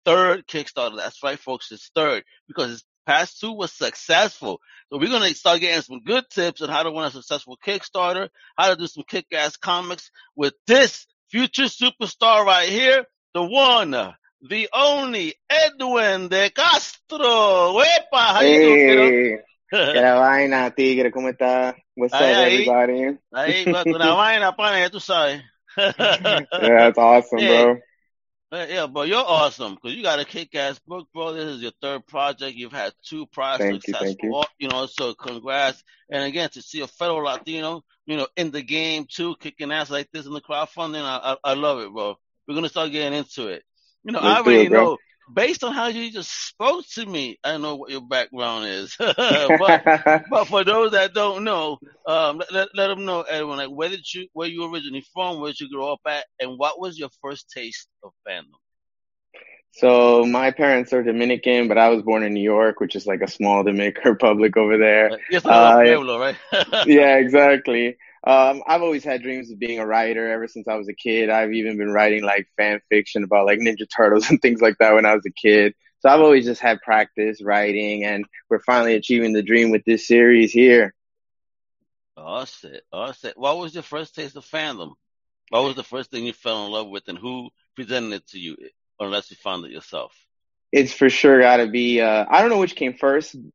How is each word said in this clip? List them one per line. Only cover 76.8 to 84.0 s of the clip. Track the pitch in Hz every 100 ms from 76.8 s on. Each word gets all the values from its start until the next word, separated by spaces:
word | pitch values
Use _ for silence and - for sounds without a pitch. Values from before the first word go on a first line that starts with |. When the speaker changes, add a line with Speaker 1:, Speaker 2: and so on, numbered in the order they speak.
Speaker 2:
practice | - 110 104 - 107 104
writing, | 101 104 104 101 104 104 104
and | 101 101 - -
we're | 110
finally | - 123 117
achieving | 110 - 120 113
the | 107
dream | 101 117 113
with | 110 117
this | 110 -
series | 117 120 117 110
here. | 117 127 120 101 _ _ _ _ _ _ _ _ _ _ _ _ 78
Speaker 1:
Awesome, | 78 113 131 - 76 64 -
awesome. | 90 123 - 120 -
What | 135 170
was | 165
your | 165
first | - 151